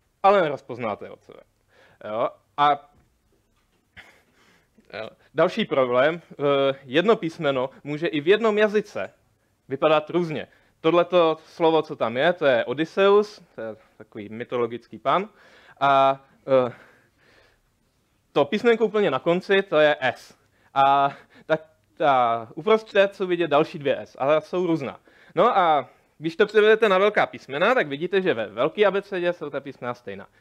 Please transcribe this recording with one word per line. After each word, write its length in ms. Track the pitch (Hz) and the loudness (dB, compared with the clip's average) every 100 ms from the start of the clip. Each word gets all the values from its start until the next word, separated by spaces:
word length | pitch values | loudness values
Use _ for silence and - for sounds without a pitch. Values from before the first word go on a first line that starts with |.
| _ _ | _ _
ale 180 | 196 202 | 2 2
nerozpoznáte 680 | 160 135 - 120 117 101 98 | 0 -4 -10 -8 -8 -8 -10
od 140 | 98 | -20
sebe. 160 | - - _ _ _ _ _ _ 104 | -20 -20 _ _ _ _ _ _ -10
Jo? 240 | 107 139 - _ - | -6 -6 -6 _ 0
A 320 | 147 143 - _ _ _ _ _ _ _ _ _ _ - - _ _ _ _ _ _ _ _ | 0 0 -6 _ _ _ _ _ _ _ _ _ _ -20 -20 _ _ _ _ _ _ _ _
jo. 160 | 101 110 - _ | -16 -16 -18 _
Další 320 | 143 175 226 208 | -2 -2 -2 -2
problém, 560 | 143 127 123 143 170 - | 0 0 2 0 -2 -10
eh, 120 | - 143 139 135 135 | -4 0 2 0 -2
jedno 320 | 135 127 185 - | -4 -2 2 0
písmeno 540 | 165 - 156 135 131 - | -2 -4 -4 -2 -4 -8
může 240 | 143 147 165 | -12 -6 -6
i 140 | 156 | -2
v 60 | 147 | 0
jednom 300 | 208 226 208 | 2 2 0
jazyce 560 | 214 208 202 - 95 - _ _ _ _ - | 0 0 -4 -8 -12 -14 _ _ _ _ -12
vypadat 420 | 131 156 151 151 | -2 0 2 0
různě. 380 | 170 170 139 90 _ _ _ | -4 -4 -6 -12 _ _ _
Tohleto 560 | 160 170 175 180 165 160 - | 0 2 2 2 2 0 -8
slovo, 360 | - 160 160 | -2 2 2
co 140 | 151 143 | -2 -6
tam 220 | 120 117 | -4 0
je, 160 | 156 | 0
to 120 | 180 147 | 2 2
je 200 | 123 117 | 2 0
Odysseus, 800 | 131 160 - 196 202 208 - _ - | -4 -4 0 4 4 2 -6 _ -14
to 60 | |
je 140 | 113 107 _ _ | -14 -14 _ _
takový 320 | 107 113 101 | -20 -16 -14
mytologický 680 | 110 123 127 117 117 - 107 | -14 -8 -4 -4 -6 -16 -8
pan. 320 | 135 160 208 _ _ _ - _ | -2 -2 -4 _ _ _ -20 _
A, 420 | 139 135 135 139 _ _ - 135 123 | 2 4 2 0 _ _ 0 0 0
eh, 60 | - - _ _ _ _ _ _ _ _ _ _ _ _ _ _ | -6 -20 _ _ _ _ _ _ _ _ _ _ _ _ _ _
to 140 | 156 139 | 0 0
písmenko 400 | 208 240 226 220 | 2 2 2 2
úplně 260 | 214 196 | 0 0
na 80 | 131 | 0
konci, 440 | - 175 - 196 | 0 -2 0 0
to 160 | 196 156 | 2 2
je 160 | 151 147 | 4 2
S. 380 | 131 - - _ _ _ _ | -2 -6 -12 _ _ _ _
A 420 | 131 139 139 139 139 _ _ - | 0 2 4 0 -4 _ _ -6
tak 160 | 160 - _ _ - | -6 -6 _ _ -4
ta 500 | 156 131 120 117 113 - | 0 2 2 -2 -6 -10
uprostřed 600 | 156 220 220 202 196 196 | 0 0 0 0 0 0
jsou 120 | 185 | -4
vidět 200 | 175 165 | -2 0
další 320 | 143 165 165 | 0 0 -2
dvě 180 | 139 107 | -4 -4
S, 200 | 107 - | -6 -6
ale 220 | 135 156 | 0 0
jsou 260 | 151 180 180 | -2 -4 -2
různá. 320 | 160 120 90 _ _ _ 151 | -2 -4 -12 _ _ _ 0
No 220 | 214 226 | 2 2
a 320 | 175 151 127 _ _ _ | 2 0 -2 _ _ _
když 180 | 160 - | -10 -2
to 100 | 208 | 0
převedete 440 | 214 208 220 220 | 4 4 4 4
na 80 | 185 | 2
velká 280 | 208 196 139 | 2 0 -2
písmena, 500 | 120 - 135 190 254 | -4 -10 -2 0 0
tak 120 | 156 | -2
vidíte, 340 | 139 175 196 | -6 -4 -2
že 120 | 185 | 0
ve 140 | 117 107 | -2 -4
velké 380 | 107 143 - 208 | -2 -4 2 0
abecedě 480 | 190 190 185 175 | 0 -6 -6 -4
jsou 160 | 175 151 | -4 -8
ta 100 | 143 | -12
písmena 340 | 143 127 123 | -12 -12 -10
stejná. 340 | 120 - 95 - _ | -10 -12 -16 -18 _